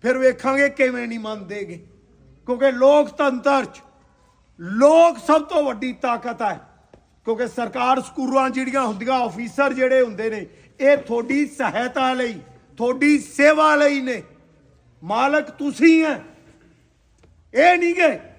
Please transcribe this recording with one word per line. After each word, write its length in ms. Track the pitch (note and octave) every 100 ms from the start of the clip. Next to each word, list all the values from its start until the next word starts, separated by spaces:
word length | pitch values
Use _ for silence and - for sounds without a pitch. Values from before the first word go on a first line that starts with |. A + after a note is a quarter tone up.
ਫਿਰ 160 | A#3 C4
ਵੇਖਾਂਗੇ 500 | C4 B3 C4+ C4+ C#4+
ਕਿਵੇਂ 400 | C#4 C4 B3 A#3+
ਨਹੀਂ 120 | A3+
ਮੰਨਦੇਗੇ। 640 | G#3+ G#3+ F#3 G#3 F#3 E3+ - _ _ _ _ _ -
ਕਿਉਂਕਿ 260 | B3 C4+
ਲੋਕਤੰਤਰ 920 | B3 C4+ D4 D4 - C#4+ B3+ C#4 C#4
'ਚ 180 | A3 - _ _ _ _ _ _ _ _
ਲੋਕ 580 | E3+ G#3 C#4+ D#4+ E4+ A#3+
ਸਭ 240 | - D#4
ਤੋਂ 200 | D4+ F4
ਵੱਡੀ 300 | C#4+ A3 B3+
ਤਾਕਤ 500 | A3+ B3+ A#3 A#3+ A3+
ਹੈ, 180 | G#3+ E3+ - _ _ _ _ _
ਕਿਉਂਕਿ 220 | - A3 A#3+
ਸਰਕਾਰ 540 | - A#3 B3+ B3 C4
ਸਕੂਲਾਂ 500 | B3+ - C4 C4+ C4
ਜਿਹੜੀਆਂ 320 | B3+ C4 C4+
ਹੁੰਦੀਆਂ, 440 | B3 G3 A#3 C4 A#3+
ਅਫੀਸਰ 460 | F3+ A#3 - C#4
ਜਿਹੜੇ 280 | B3 B3+ C4
ਹੁੰਦੇ 300 | B3 G3 A3+
ਨੇ, 160 | G#3+ F3 - _ _
ਇਹ 160 | C#4 C#4+
ਤੁਹਾਡੀ 500 | C#4 A#3 A#3+ C#4 D4
ਸਹਾਇਤਾ 680 | - A#3 F3 B3 C4+ C4
ਲਈ, 280 | B3+ B3 F#3+ - - _ -
ਤੁਹਾਡੀ 420 | A#3+ B3+ C#4+ D4
ਸੇਵਾ 560 | D4 - C#4+ D#4 D#4
ਲਈ 260 | D4 D4 C#4+
ਨੇ। 220 | B3+ A3+ - _ _ _ _ _ _ _
ਮਾਲਕ 460 | D#3+ A3 C4+ D4+ D4
ਤੁਸੀਂ 540 | - C#4+ - E4 D#4+
ਹੈ, 160 | D#4 A#3 - - _ _ _ _ _ _ _ _ _ _ _
ਇਹ 240 | A#3 E4+ F4+
ਨਹੀਂ 160 | F4
ਗੇ। 260 | F4 E4 G#3 -